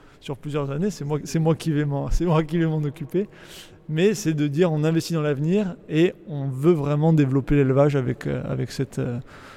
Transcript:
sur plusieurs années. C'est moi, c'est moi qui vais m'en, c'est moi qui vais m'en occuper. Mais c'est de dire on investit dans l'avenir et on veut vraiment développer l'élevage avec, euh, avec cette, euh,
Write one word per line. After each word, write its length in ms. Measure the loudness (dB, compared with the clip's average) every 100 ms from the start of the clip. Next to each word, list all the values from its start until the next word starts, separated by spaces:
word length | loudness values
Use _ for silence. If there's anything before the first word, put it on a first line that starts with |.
| -20 -16
sur 160 | -12 -12
plusieurs 340 | -6 -4 -4
années. 200 | -4 -4
C'est 160 | -4 -4
moi, 140 | -6
c'est 160 | -2 0
moi 160 | 2 2
qui 160 | 0
vais 140 | 0 0
m'en, 260 | -2 0
c'est 140 | 0 2
moi 180 | 2
qui 140 | 2 0
vais 100 | 0
m'en 160 | 0
occuper. 460 | -4 -6 -4 -4 -4 -8 -20 -20 -20 -18 -6
Mais 260 | 0 2 2
c'est 180 | -2
de 140 | 0 0
dire 260 | 2 2
on 100 | 2
investit 300 | 0 0 0
dans 80 | -2
l'avenir 560 | -2 -2 0 0 -2 -6 -4
et 260 | 2 2 0 -10
on 220 | -8 -6
veut 240 | 0 2
vraiment 400 | 2 2 2 4
développer 420 | 4 4 2 2 2
l'élevage 400 | 4 4 4 2
avec, 320 | -2 -4 -4
euh, 160 | -6 -4
avec 240 | -6 -6
cette, 300 | -6 -6 -6
euh, 200 | -6 -6 -10 -18 -20